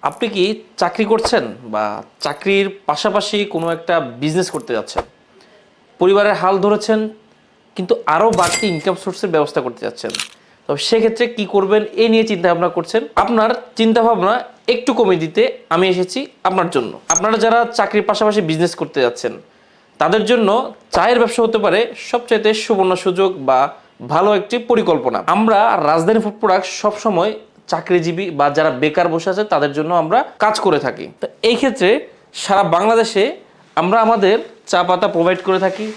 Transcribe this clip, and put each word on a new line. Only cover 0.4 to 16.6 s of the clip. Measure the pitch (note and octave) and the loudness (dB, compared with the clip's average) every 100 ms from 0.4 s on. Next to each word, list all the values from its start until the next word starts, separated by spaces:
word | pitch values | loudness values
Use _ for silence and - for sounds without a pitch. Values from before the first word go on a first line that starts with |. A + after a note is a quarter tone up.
| F#3 G#3+ - - | -2 -2 -12 -4
চাকরি | F3 - G#3 | -4 -2 -2
করছেন | A3 - A3+ A#2+ G#2 B2 | 0 0 -2 -2 -12 -8
বা | G#2+ G#2 G#2 - _ - | -4 -4 -6 -14 _ -2
চাকরির | - G3 G3 G3 G3 - | 0 0 0 0 -4 -6
পাশাপাশি | D3+ G#3+ G3+ G#3 G#3 G3+ | -2 0 -2 -2 -4 -4
কোনো | F3+ E3 E3 | -2 -2 -2
একটা | - E3+ C3+ A#2+ | -2 -2 -2 -6
বিজনেস | D3 D#3+ F#3 - | -4 -2 0 -2
করতে | - A2+ | -2 -4
যাচ্ছেন? | F#2+ - - _ _ _ _ _ _ _ _ _ | -6 -8 -10 _ _ _ _ _ _ _ _ _
পরিবারের | F3+ G3 G#3 F#3 | 2 4 4 2
হাল | F3+ G3 G3+ | 0 2 2
ধরেছেন, | G#3 G#3 A3 A3 G#3+ _ _ _ _ _ - | 0 0 -2 -2 -8 _ _ _ _ _ -10
কিন্তু | F3+ A#3 - D#3 | -2 -2 0 2
আরও | A3 G3+ | 2 2
বাড়তি | F3 - G#3+ | 0 0 -2
ইনকাম | E3 E3+ F#3 | -2 -2 -4
সোর্সের | - F#3 G3+ D#3+ | -6 -6 -2 0
ব্যবস্থা | D3 - B2+ | 0 -2 -4
করতে | A#2 A2 | -8 -10
যাচ্ছেন। | - A2 - - - _ _ _ | -8 -10 -8 -10 -12 _ _ _
তবে | C#3+ - | -6 0
সেক্ষেত্রে | A3+ A3 A3+ A#3+ A#3 | 2 2 0 -4 -2
কি | G3+ | -2
করবেন, | G3+ F#3+ G#3+ G#3+ - | 0 2 2 0 0
এ | A3+ | 2
নিয়ে | A3 A3+ | 4 2
চিন্তাভাবনা | G3+ F3 E3+ E3+ E3+ | 0 2 2 0 -2
করছেন। | E3 - - - | -2 -4 -2 -2
আপনার | G#3+ A#3 A3 - - - | 0 2 2 -2 -8 0
চিন্তাভাবনা | A3+ A3+ A3+ A3 F#3 A#3+ - - - | 2 4 2 2 0 0 -4 -12 -2
একটু | A#3+ A#3+ A#3 | -2 0 2
কমিয়ে | A3 F3 | 2 2
দিতে | D#3+ F3 B3+ - - E3 | 0 0 0 -2 -2 0
আমি | F#3+ | 2
এসেছি | F3+ F#3 B3+ C#4+ _ F#3 | 2 -2 -4 -10 _ -2
আপনার | F#3+ | 0